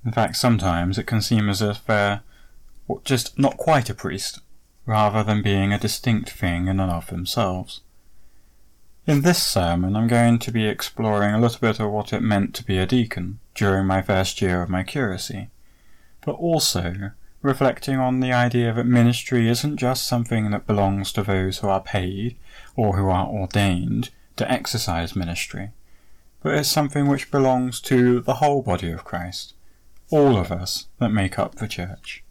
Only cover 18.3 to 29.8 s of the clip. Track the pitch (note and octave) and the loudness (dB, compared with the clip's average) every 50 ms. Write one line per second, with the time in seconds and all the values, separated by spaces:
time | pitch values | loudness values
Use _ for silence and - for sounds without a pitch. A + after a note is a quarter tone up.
18.3 | B2+ B2 B2 B2 A#2+ B2 A#2+ A#2 A2+ A#2 A#2+ A#2+ B2 A#2+ A#2 A#2 A#2+ A#2+ - - | 2 4 2 4 2 2 2 2 0 0 2 4 6 6 6 6 4 2 -2 0
19.3 | C3 B2 A#2 A2+ A#2+ A#2 - D3 D3 B2+ B2+ B2 C3 B2 - - B2+ A#2+ A#2 - | 2 2 4 4 2 2 0 -2 -2 0 0 0 0 0 -2 -2 0 -2 0 0
20.3 | A#2+ A2+ A2 G#2+ G2+ G#2 - - G#2+ G2+ G2+ G2 G2 G2 G2 - - - G2 G2 | 0 0 0 0 -2 -4 -2 0 2 2 2 2 2 0 -4 -4 -4 -4 -2 0
21.3 | G2 F#2+ F#2 F#2+ F#2+ - - G#2 G2 F#2+ - - - G2+ F#2 F#2 F#2+ F#2+ G#2+ A#2+ | 0 0 0 -2 -2 -2 -2 0 0 0 0 -2 -4 -2 -2 -2 -4 -4 -6 -6
22.3 | B2 - - - - - - - - - A2+ G#2 F#2 F#2 G2 F#2+ F#2 F2+ F#2 - | -6 -8 -20 -20 -20 -20 -20 -10 -2 0 2 2 2 2 2 2 2 2 0 -2
23.3 | - G#2 F#2+ F2+ - G#2+ G2+ G2 F#2 F2 - A#2 A2 A2+ A#2+ - - _ - - | -4 -4 -6 -2 0 0 2 2 0 0 -2 -2 -2 -2 -4 -6 -10 _ -20 -20
24.3 | _ - - - - - - - - A2+ - - E2+ E2 E2+ E2+ - G2 F2+ E2+ | _ -6 -2 -2 -2 -4 -2 -4 -4 -4 -2 -2 -2 -2 -2 -4 -4 -4 -4 -4
25.3 | E2+ - - - - F#2+ G2 G#2+ - - - - - - _ - - - _ - | -4 -6 -8 -8 -8 -10 -12 -12 -14 -18 -20 -20 -20 -20 _ -20 -20 -20 _ -20
26.3 | _ - - D3+ D#3 D3+ D3 C#3+ - D3 C#3+ C#3 C#3+ D3 C#3+ C#3+ C#3 C3+ - - | _ -8 -4 -2 -2 0 0 0 0 0 0 0 0 0 2 2 2 0 -2 -2
27.3 | - C#3+ C3+ C3 B2+ B2+ B2+ B2+ A#2+ - - - C3+ B2 B2 B2 B2 B2 A#2+ - | 2 2 4 4 4 2 0 -2 -4 -8 -2 2 4 6 6 6 4 2 2 -2
28.3 | B2+ A#2+ D3+ D3 C#3+ C#3 - G#2 F2+ F2 - E2+ E2 E2 - - - F2 F2 F2+ | 0 2 2 2 2 2 0 0 -2 -2 -2 -6 -6 -8 -10 -10 -10 -8 -8 -8
29.3 | F2+ - - - - - - - - _ | -10 -12 -14 -14 -18 -20 -20 -20 -20 _